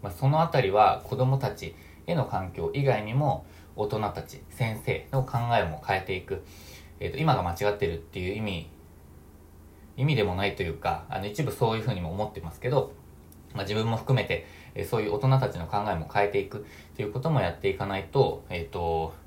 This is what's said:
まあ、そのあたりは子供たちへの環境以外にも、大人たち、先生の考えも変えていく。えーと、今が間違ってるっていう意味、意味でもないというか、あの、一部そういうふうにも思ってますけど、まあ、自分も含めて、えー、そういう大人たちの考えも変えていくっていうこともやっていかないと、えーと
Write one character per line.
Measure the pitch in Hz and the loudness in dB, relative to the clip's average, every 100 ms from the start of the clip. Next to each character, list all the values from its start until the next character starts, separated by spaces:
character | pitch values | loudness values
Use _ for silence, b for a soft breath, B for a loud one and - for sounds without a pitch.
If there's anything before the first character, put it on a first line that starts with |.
ま | 101 | -8
あ、 | |
そ | 87 135 | 2 4
の | 156 | 6
あ | 160 | 4
た | - | 4
り | 98 | 4
は | 101 101 - | 8 8 6
子 | - 113 | -2 0
供 | 127 135 | 2 2
た | 117 | 0
ち | - 87 B B B - | -4 -10 B B B -2
へ | 170 | 0
の | |
環 | 113 95 92 | 0 -2 -4
境 | - 82 | -4 -4
以 | - 139 | 2 2
外 | 110 | 2
に | 107 | 2
も、 | 123 147 - B B B - | 0 2 0 B B B -4
大 | 104 | -2
人 | 107 104 | 0 -2
た | - | -4
ち、 | - - - | -10 -14 -18
先 | - 117 110 - | -4 -2 -2 -2
生 | - - | -4 0
の | 135 | -2
考 | 131 120 120 117 | 0 0 2 2
え | 90 | 2
も | 78 - | -4 -2
変 | 95 | -2
え | |
て | - 92 | 0 -6
い | |
く。 | - 95 B B B B B - | -4 -8 B B B B B -8
え | 87 | -8
ー | |
と、 | - | 0
今 | 156 113 | 4 4
が | |
間 | 87 | 2
違 | 85 104 | 0 0
っ | 104 | 2
て | 92 | -2
る | 82 | -2
っ | |
て | - 98 | -8 -6
い | 90 | -4
う | 104 | -4
意 | |
味、 | 107 87 80 - - - - - - - - - - B B - | -4 -4 -8 -18 -20 -20 -20 -20 -20 -20 -20 -20 -20 B B 0
意 | 139 | 2
味 | 131 | 4
で | |
も | 95 90 | 2 2
な | 98 | -2
い | - | 0
と | |
い | 87 | -4
う | 80 | -2
か、 | 87 82 - | -2 -2 -4
あ | 92 | -6
の、 | 101 | -6
一 | - | -2
部 | 135 | -4
そ | - 113 | 0 0
う | 110 | 2
い | |
う | |
ふ | 113 | -2
う | |
に | 98 | -2
も | 85 | -4
思 | 95 104 | -4 -4
っ | |
て | - | -6
ま | 82 | -12
す | - | -6
け | 127 | 0
ど、 | 127 - - - - - - - | 0 0 -8 -20 -20 -20 -20 -10
ま | - | -6
あ、 | |
自 | 95 | -2
分 | 107 110 | 0 0
も | 113 | 0
含 | - 127 | 2 2
め | - | 2
て、 | 85 B B B - | -2 B B B -8
え | |
ー、 | - | -2
そ | 117 | -2
う | |
い | 104 | 0
う | 104 | 2
大 | |
人 | 131 135 | 4 4
た | 120 | 4
ち | 87 | -2
の | 85 | -4
考 | 104 104 | -2 0
え | 87 | -2
も | 78 | 0
変 | 104 101 | 2 2
え | |
て | 101 | 2
い | 101 | -2
く | 104 | -8
っ | B B B - | B B B -6
て | |
い | 104 | -4
う | |
こ | 131 | -2
と | 160 | 2
も | 151 | 4
や | 90 | 2
っ | - | 0
て | 98 | -2
い | 95 | 0
か | 98 | -2
な | 98 | -4
い | 92 | -2
と、 | - - - - | 2 2 2 -6
え | 90 | -8
ー | 82 | -6
と | 92 85 82 80 - | -4 0 0 -2 -8